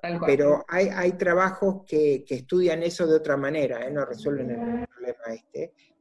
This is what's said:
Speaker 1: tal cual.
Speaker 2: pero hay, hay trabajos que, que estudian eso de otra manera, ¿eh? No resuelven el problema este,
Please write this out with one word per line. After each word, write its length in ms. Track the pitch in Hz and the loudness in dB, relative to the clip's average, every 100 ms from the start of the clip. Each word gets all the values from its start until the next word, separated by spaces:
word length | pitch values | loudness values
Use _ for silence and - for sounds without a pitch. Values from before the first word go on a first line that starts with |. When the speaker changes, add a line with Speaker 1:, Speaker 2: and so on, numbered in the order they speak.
Speaker 1:
tal 160 | 175 170 | -8 -2
cual. 120 | 156 | 2
Speaker 2:
pero 340 | 139 143 - - | 4 4 2 0
hay, 180 | 175 196 | 0 0
hay 240 | 190 180 180 | 2 0 2
trabajos 640 | 185 175 190 190 196 190 - | 2 2 2 0 -2 -2 -2
que, 380 | 151 151 135 - | 2 4 2 -2
que 100 | 127 | -8
estudian 480 | - 180 175 160 | 0 2 2 2
eso 220 | 170 170 165 | -2 0 4
de 120 | 160 | 4
otra 180 | 156 139 | 4 0
manera, 500 | 139 156 131 120 127 | 0 0 -2 -2 -4
¿eh? 60 | |
No 140 | 147 131 | -4 -6
resuelven 460 | 113 147 139 120 | -6 -4 -4 -4
el 360 | 117 117 120 120 | -6 -4 -6 -8
problema 360 | - 123 - 117 | -10 -10 -10 -10
este, 460 | 226 _ 139 165 _ _ _ | -12 _ -10 -10 _ _ _